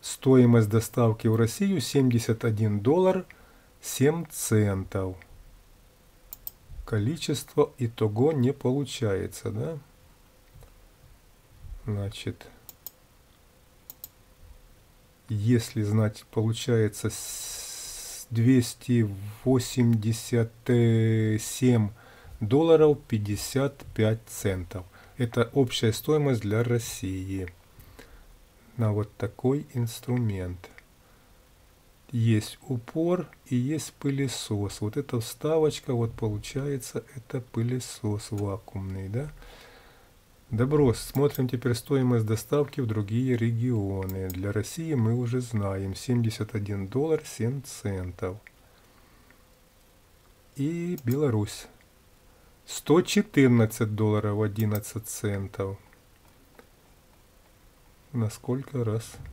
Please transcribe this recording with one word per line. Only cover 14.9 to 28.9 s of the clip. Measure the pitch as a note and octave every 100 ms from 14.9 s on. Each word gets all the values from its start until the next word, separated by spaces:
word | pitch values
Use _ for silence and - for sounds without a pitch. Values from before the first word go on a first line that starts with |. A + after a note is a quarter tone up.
| _ _ _ -
если, | G#2+ G#2+ A#2+ - A#2
значит, | G#2 G#2+ G#2+ - -
получается | - A2 A2+ - A#2 G#2+ - G#2+
с-, | - - - - - - - - - - - -
двести | A2+ A2+ C3 A#2+ - - A#2+ G#2+ G2 G#2 G#2
восемьдесят | B2+ C3 - B2+ A#2+ A2+ A2 A2+ - A#2+ A2+ - -
семь | A#2+ A#2 A2+ A2+ A2 A2 G#2+ - - B2+ A#2+ G#2 - - - - -
долларов | G#2+ C3+ E3 D#3+ D3+ D3 -
пятьдесят | A2 G2+ G2+ - C3 C3+ - -
пять | - A2 A2 -
центов. | - - F#2 F2+ F#2 - - - -
Это | A#2 B2 A#2
общая | C#3 B2 - A2+
стоимость | A2 - D3+ C#3+ A#2+
для | G2+ G#2+
России | A#2 A#2+ A#2 - G2+ F#2+ F#2 F#2+ F#2 - _ - - - - - - - _ _ - -
на | A2